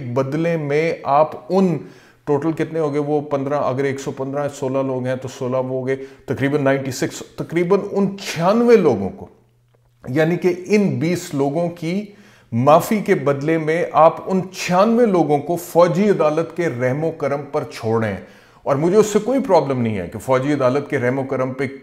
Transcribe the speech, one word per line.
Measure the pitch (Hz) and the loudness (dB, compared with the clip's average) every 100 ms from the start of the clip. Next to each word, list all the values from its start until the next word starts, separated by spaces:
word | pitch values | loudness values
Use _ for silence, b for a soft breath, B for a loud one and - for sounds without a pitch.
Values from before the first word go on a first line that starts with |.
| 127 | -2
बदले | 123 131 151 170 165 | -2 -2 -2 -2 -2
में | 143 147 165 - - | 0 0 0 -2 0
आप | 143 156 - - | 2 2 -2 -2
उन | 185 185 151 B B B B - | 2 2 0 B B B B -2
टोटल | 143 160 | 0 0
कितने | 156 156 165 | -2 -4 -2
हो | 151 | -2
गए | 147 | -2
वो | 147 151 | -2 -2
पन्द्रह, | 147 139 135 143 | -2 -4 -2 -2
अगर | 120 131 139 | 0 0 -2
एक | 135 | -2
सौ | 147 | -6
पन्द्रह, | 135 135 143 143 | -8 -6 -4 -6
सोलह | 139 131 135 | -4 -2 -2
लोग | 135 127 127 | -2 -2 -4
हैं | 131 | -4
तो | 127 | -8
सोलह | - 127 131 | -8 -4 -2
वो | 127 131 | -2 -4
हो | |
गए, | 127 135 | -2 -4
तकरीबन | 135 - - 110 135 147 | -8 -12 -8 -2 0 2
नाइंटी | 135 139 135 | 2 0 -2
सिक्स, | 123 165 - - - | -6 -6 -6 -12 -12
तकरीबन | 143 165 175 196 | -4 -2 2 0
उन | - 196 196 196 | 0 -2 -2 -2
छियानवे | - 147 170 233 240 220 | -8 -2 2 4 6 6
लोगों | 151 104 95 | 6 2 -2
को, | - 90 _ _ _ _ _ _ _ - | -8 -18 _ _ _ _ _ _ _ -4
यानी | 139 165 170 | 0 2 2
कि | 180 | 0
इन | 175 - 208 185 123 | -2 2 2 2 0
बीस | 160 180 - 139 | 0 -2 -4 -2
लोगों | 139 151 170 | 0 0 -4
की | 170 160 196 208 B B B B | -4 -6 -6 -6 B B B B
माफ़ी | 113 135 160 - 220 | 2 6 6 4 0
के | 196 185 | 2 2
बदले | 135 135 151 165 | 2 0 0 0
में | 156 170 - 147 | 0 -2 0 4
आप | 160 160 - | 4 4 -2
उन | 190 - | -2 -2
छियानवे | - - 180 220 226 233 | -6 0 2 4 4 4
लोगों | 180 151 151 | 4 2 0
को | 170 170 | -2 -6
फ़ौजी | - 165 180 160 214 | 0 4 4 4 2
अदालत | 160 151 156 165 - | 4 2 0 -4 -4
के | 165 | -4
रहमो | 120 127 143 160 | -2 -2 0 -4
करम | 160 139 143 | -4 -4 -4
पर | - 151 | -4 -6
छोड़ | 135 - 113 113 | -6 -6 -2 0
रहे | 110 | 0
हैं। | 92 B B B B - | -4 B B B B -2
और | 139 | 0
मुझे | 170 214 | 4 4
उससे | 208 214 | 4 0
कोई | 214 269 | 0 -2
प्रॉब्लम | 190 170 139 127 | 2 2 2 0
नहीं | 117 101 | -2 -2
है | 87 | -6
कि | 107 | -8
फ़ौजी | - 131 139 | 0 0 0
अदालत | 147 127 143 - | 0 0 0 -2
के | 143 | -2
रहमो | 123 135 | -2 -2
करम | 135 131 131 | -4 -4 -4
पे | 127 135 - | -4 -6 -8